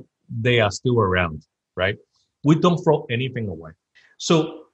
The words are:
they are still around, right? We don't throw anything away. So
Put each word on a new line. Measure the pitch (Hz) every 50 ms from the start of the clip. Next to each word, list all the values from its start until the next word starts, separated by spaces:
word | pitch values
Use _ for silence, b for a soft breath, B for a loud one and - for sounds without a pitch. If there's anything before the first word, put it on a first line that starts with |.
| - _ _ _ _ -
they | 123 117 110 123 120 117
are | 107 104
still | 98 - - 127 120 117
around, | 101 92 92 90 87 80 78 76 - _ _ _ _ _ -
right? | 90 92 101 107 - _ _ _ _ _ _ _ _ -
We | 143 165
don't | 156 175 180 170 - -
throw | 160 151 147 - -
anything | 117 120 131 131 113 120 110
away. | 98 82 80 80 78 78 _ _ _ _ b b b b
So | b - - 175 156 156 - - - - _